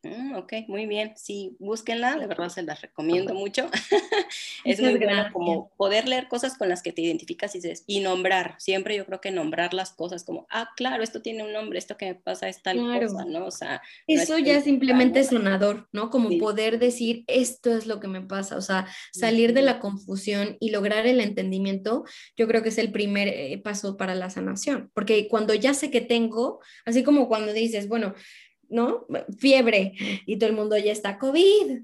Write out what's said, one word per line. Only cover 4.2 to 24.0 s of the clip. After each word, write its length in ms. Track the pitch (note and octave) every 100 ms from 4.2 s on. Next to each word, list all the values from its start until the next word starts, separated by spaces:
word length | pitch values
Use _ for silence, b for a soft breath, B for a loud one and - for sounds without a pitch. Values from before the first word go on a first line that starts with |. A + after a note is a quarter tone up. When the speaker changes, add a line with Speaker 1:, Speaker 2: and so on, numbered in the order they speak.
| - B B B B3
Speaker 1:
Es 140 | G3
Speaker 2:
Muchas 120 | B3+
Speaker 1:
muy 80 | A#3
bueno 120 | G#3
Speaker 2:
gracias. 200 | G3+ G#3
Speaker 1:
como 380 | F#3 E3+ E3 - _
poder 320 | G3 G#3 B3+
leer 220 | B3+ C4
cosas 280 | A#3+ C4 B3+
con 120 | G3
las 120 | F3+
que 120 | F3
te 80 | E3+
identificas 520 | E3 D#3+ - - G3+
y 40 | F#3
dices, 240 | F3 E3 -
y 140 | G3
nombrar. 560 | F#3+ F#3 F#3 F#3+ F3 -
Siempre 360 | - F#3+ G3 G#3
yo 100 | F#3+
creo 140 | F#3+
que 100 | G3
nombrar 420 | F#3 D#3 D#3+ F3
las 180 | F#3 F#3
cosas 320 | - F3 F3
como, 240 | - E3 -
ah, 200 | A3 A#3 -
claro, 260 | B3+ B3+
esto 180 | A3+ -
tiene 220 | A3+ A3
un 80 | G#3+
nombre, 260 | G#3+ A3 -
esto 180 | - G#3
que 80 | F#3+
me 100 | F#3
pasa 320 | - F#3 F#3+
es 140 | F#3
tal 160 | F#3+ A#3+
Speaker 2:
Claro. 300 | A#3+ A#3+ A3+
Speaker 1:
cosa, 180 | F#3+ F3+
¿no? 200 | D#3+ F#3
O 60 |
sea, 300 | - - C#3 B B B
no 80 | D#4
es 60 |
Speaker 2:
Eso 140 | - D#4+
ya 180 | C#4+ C#4+
Speaker 1:
tan 80 |
Speaker 2:
simplemente 560 | C#4+ C4+ C4 B3+ B3 B3+
es 60 | C4+
Speaker 1:
extraño. 160 | A#3
Speaker 2:
sanador, 460 | G3 G3 G3+ G#3 -
¿no? 180 | G#3 A3+
Como 200 | C4 A3
Speaker 1:
Sí. 80 | F3
Speaker 2:
poder 420 | G#3+ G#3 A3 A3+
decir, 460 | B3 A#3+ A#3 A#3 -
"Esto 480 | B3+ A#3+ - A#3+ A3+
es 120 | A3
lo 120 | G#3
que 80 | G3+
me 140 | F#3+
pasa". 340 | F#3 G3 G3 -
o 40 |
sea, 260 | G3 F#3+ F#3+ B B
salir 400 | - A#3 A3+ A#3
de 60 | A#3+
Speaker 1:
Ujú. 40 | C4+
Speaker 2:
la 120 | A#3
confusión 760 | G3+ G3 - G3 G#3 G3+ G#3 G#3
y 100 | A3+
lograr 360 | G#3 G3+ G#3+ A3+
el 120 | B3+
entendimiento, 840 | G#3 G3 F#3+ F#3+ G3 G3 G3 B3+ B B B -
yo 100 | A3+
creo 160 | A3+
que 60 | A3
es 80 | A3
el 140 | A3
primer, 340 | G#3 G3+ G3+ G3+
eh, 340 | - C#3 G3+
paso 360 | G#3 G3+ G3
para 180 | G3